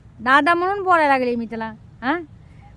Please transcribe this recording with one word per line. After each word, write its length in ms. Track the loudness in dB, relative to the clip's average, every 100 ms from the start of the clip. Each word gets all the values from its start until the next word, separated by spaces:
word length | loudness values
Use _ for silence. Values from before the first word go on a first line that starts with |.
| -20 -10
दादा 340 | 2 4 4
म्हणून 300 | 2 0 -2
बोलायला 340 | 0 2 4 2
लागले 180 | 0 -4
मी 100 | -6
त्याला, 280 | -8 -10 -12 -20 -10
हां? 200 | -6 -6 -8 -18 -20 -20 -20